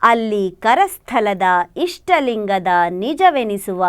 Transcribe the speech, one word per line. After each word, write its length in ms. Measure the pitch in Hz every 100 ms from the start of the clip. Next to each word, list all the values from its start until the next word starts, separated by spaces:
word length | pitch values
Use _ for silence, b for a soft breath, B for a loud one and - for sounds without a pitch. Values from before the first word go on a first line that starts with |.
ಅಲ್ಲಿ 480 | 226 233 220 208 190
ಕರಸ್ಥಲದ 920 | 180 220 277 381 - - 240 208 190 185 180 175 -
ಇಷ್ಟಲಿಂಗದ 880 | 349 - - 339 262 220 202 196 180 175 175
ನಿಜವೆನಿಸುವ 960 | 180 226 311 370 285 220 202 202 185